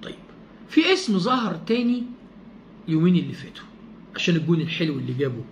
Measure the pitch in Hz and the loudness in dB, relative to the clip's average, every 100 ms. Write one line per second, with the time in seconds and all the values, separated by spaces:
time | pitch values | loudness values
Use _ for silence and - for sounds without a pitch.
0 | - - - - - - - - 330 370 | -14 -16 -18 -20 -20 -20 0 2 4 2
1 | - 196 185 254 220 165 - 226 240 247 | 2 0 2 0 0 -6 -2 0 2 -2
2 | 233 - - - - - - - - 156 | -4 -12 -20 -20 -20 -20 -20 -18 -2 2
3 | 175 180 135 - - - - - - - | 4 4 2 -8 -14 -18 -20 -20 -20 -20
4 | - - - 170 156 165 156 - 165 135 | -18 -4 0 0 2 0 0 -2 -4 -4
5 | 123 127 135 120 - | -6 -2 -2 -4 -12